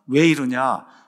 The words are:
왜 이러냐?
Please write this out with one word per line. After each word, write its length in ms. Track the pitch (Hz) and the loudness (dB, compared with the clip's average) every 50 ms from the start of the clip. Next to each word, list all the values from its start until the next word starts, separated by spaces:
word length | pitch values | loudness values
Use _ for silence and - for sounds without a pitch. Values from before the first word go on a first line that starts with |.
| _ - | _ -2
왜 200 | 127 143 160 165 | 0 2 4 4
이러냐? 580 | 156 143 139 127 127 127 131 131 110 87 - - - _ _ | 2 0 -2 -4 -4 -2 -2 -2 -2 -4 -8 -14 -20 _ _